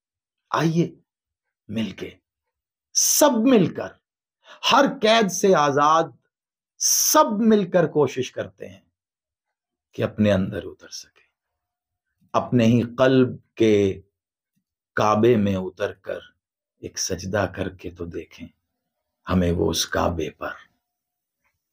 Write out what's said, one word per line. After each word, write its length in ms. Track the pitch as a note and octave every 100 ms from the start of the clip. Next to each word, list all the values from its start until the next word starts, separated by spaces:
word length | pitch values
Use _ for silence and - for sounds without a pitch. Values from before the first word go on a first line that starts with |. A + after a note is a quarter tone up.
| _ _ _ _ _
आइए 460 | B2+ D#3+ E3 - - _ _ _ _ _ _ -
मिलके, 480 | G#2+ G2+ F2 F2+ - _ _ _ _ _ _ _
सब 500 | - - - D4 A3+
मिलकर, 460 | B3 A#3+ E3 - F#2+ - _ _ _ _ - -
हर 220 | - A#3+ C#4+ -
कैद 300 | G#3+ A3+ G3+
से 240 | - G3+
आजाद 680 | E3+ D3 C#3 D3 D#3+ E3 - _ _ _ _ _ -
सब 600 | - - - D#4 D4 G#3
मिलकर 460 | A3+ G#3+ F3 F3+ D#3
कोशिश 440 | D3+ C3+ C3+ B2
करते 360 | A#2+ G#2 - G2+
हैं 260 | F#2 _ _ _ _ _ _ _ _ _ _ _
कि 80 | -
अपने 280 | A2 - G#2+
अंदर 320 | F#2+ F#2+ F#2+
उतर 260 | F2 - -
सके। 340 | - - _ _ _ _ _ _ _ _ _ _ _ _
अपने 300 | A#2 F#2+ B2+
ही 180 | A2+ A#2+ G2+ -
कल्ब 400 | C3 C3 B2+ - _ -
के 360 | A2 G#2 G2 F#2 - _ _ _ _ _ _ _ _ -
काबे 400 | G#2+ G#2+ A#2 A2+
में 180 | G2+ F#2+
उतरकर 640 | F#2 - G2+ - - F#2 - _ _ _ _ _
एक 160 | E2+ -
सजदा 460 | - F2 F#2+ F2+ F2+
करके 440 | - G2 F#2+ F2+
तो 160 | F2 E2+
देखें, 400 | F2 D#2 - E2 _ _ _ _ _ _ _ -
हमें 240 | F#2 F2
वो 180 | F2 F2
उस 140 | E2+
काबे 440 | - F#2 F2 E2+ D2+ -
पर 120 | - - - _ _ _ _ _ _ _ _ _ _